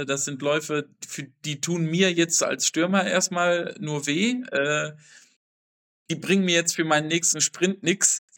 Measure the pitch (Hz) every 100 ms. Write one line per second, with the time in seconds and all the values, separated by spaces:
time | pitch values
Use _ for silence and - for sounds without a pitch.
0 | 135 139 135 139 143 156 151 151 147 _
1 | - - 143 _ 151 151 - 175 160 170
2 | 190 170 165 165 - - - - 175 196
3 | 180 185 180 175 175 175 170 - 156 147
4 | 143 147 220 254 247 - 143 151 151 151
5 | - - - _ _ _ _ _ _ _
6 | - 160 - 196 185 170 170 - 160 151
7 | 156 170 170 156 151 - 180 190 156 196
8 | - - -